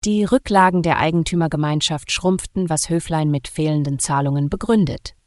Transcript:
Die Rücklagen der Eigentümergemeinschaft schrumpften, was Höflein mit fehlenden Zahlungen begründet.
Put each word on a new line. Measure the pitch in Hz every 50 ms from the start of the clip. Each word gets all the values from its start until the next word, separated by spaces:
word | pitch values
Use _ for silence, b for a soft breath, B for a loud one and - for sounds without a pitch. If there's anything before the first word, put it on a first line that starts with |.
| -
Die | 208 208 208
Rücklagen | 208 185 240 262 _ - 208 196 185 185 180 180
der | 165 170 147 -
Eigentümergemeinschaft | 147 156 165 170 160 - - 175 165 156 - 151 151 151 151 151 - - 160 147 - -
schrumpften, | - - - 185 190 180 - - _ 190 185 170
was | 160 147 - -
Höflein | 165 170 - - 165 156 156 151
mit | 147 143 - -
fehlenden | - - 156 156 151 151 143 143 139 135
Zahlungen | - - 143 139 143 139 139 143 143 143
begründet. | - - - - 226 220 185 139 - - _ - - _ _